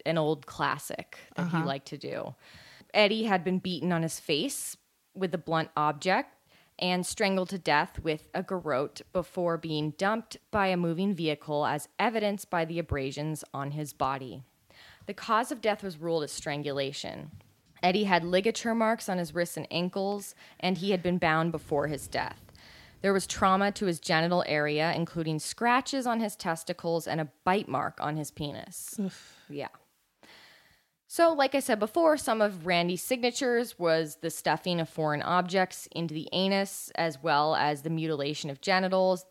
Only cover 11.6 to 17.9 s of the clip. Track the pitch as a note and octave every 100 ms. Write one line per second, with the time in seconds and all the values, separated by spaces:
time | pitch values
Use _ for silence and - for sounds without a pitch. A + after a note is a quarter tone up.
11.6 | C#3 D3 - - G#3+ A3 G#3 G3+ - F3
12.6 | D#3+ E3+ E3 C#3+ C3+ C#3 D#3 D3+ - C3+
13.6 | C#3 D3+ D3 - C3 C3+ C3 G2+ - _
14.6 | _ - - - - G3+ - A3 B3 B3+
15.6 | G#3+ G#3 G3 D#3 E3 E3 C#3+ - D#3+ D3
16.6 | C#3+ C#3 C3+ D3 - - D2 - - _
17.6 | _ - F3+